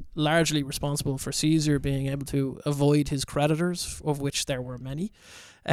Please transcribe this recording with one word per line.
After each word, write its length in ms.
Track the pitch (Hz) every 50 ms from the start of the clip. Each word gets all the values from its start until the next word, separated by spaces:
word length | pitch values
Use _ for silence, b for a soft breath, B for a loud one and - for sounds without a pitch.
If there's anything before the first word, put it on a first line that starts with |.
| - - -
largely 480 | - 151 151 160 170 160 151 151 147 139
responsible 560 | 135 - - - 143 143 147 - 143 135 135
for 120 | - 135
Caesar 480 | - - - 156 160 160 147 151 147 139
being 280 | 131 139 139 135 135
able 180 | 135 139 139 139
to 340 | - - 139 135 131 127 - -
avoid 440 | 147 147 139 143 143 147 151 143 -
his 180 | 151 135 -
creditors, 720 | - - 143 143 151 160 151 175 180 175 - - - - - -
of 160 | 156 143 143 139
which 240 | 139 - - -
there 160 | - 139 127 127
were 160 | 123 123 123
many. 340 | 127 131 139 151 185 220 B B B B B B B B B B B -